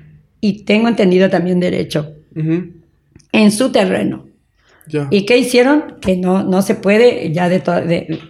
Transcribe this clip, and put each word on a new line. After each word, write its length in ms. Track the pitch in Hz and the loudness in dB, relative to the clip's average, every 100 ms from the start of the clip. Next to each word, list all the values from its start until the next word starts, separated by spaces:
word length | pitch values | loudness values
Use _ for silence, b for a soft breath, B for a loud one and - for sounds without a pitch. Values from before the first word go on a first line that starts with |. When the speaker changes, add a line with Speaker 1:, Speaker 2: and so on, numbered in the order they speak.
| B B _ _ | B B _ _
Speaker 1:
y 240 | 214 196 - | -4 -4 0
tengo 240 | 214 233 | 0 2
entendido 400 | 202 185 180 190 | 2 2 2 2
también 320 | 185 180 180 | 0 0 -2
derecho, 500 | 180 180 165 156 151 - _ 160 | -2 -4 -4 -6 -8 -14 _ -6
Speaker 2:
Ujú. 380 | 156 165 185 - _ _ _ - _ | -4 -4 -6 -16 _ _ _ -20 _
Speaker 1:
en 200 | 220 208 | 2 2
su 200 | 208 262 | 2 0
terreno. 540 | 269 190 196 202 160 - _ _ b b b - | 0 0 -2 -4 -6 -14 _ _ b b b -8
Speaker 2:
Ya. 200 | 151 143 | -6 0
Speaker 1:
¿Y 160 | 196 196 | 0 2
qué 120 | 247 | 2
hicieron? 580 | 247 240 247 302 - - | 2 2 4 2 -2 -6
Que 160 | - 185 | -2 0
no, 260 | 185 190 | 0 0
no 180 | - 185 | 0 0
se 140 | 196 - | 0 -2
puede, 560 | 190 208 240 - 170 | 2 4 4 2 -4
ya 160 | 160 180 | -2 0
de 120 | 180 | 0
to-, 180 | - 175 | 0 -2
de, 400 | 170 170 - 160 | -2 -4 -4 -10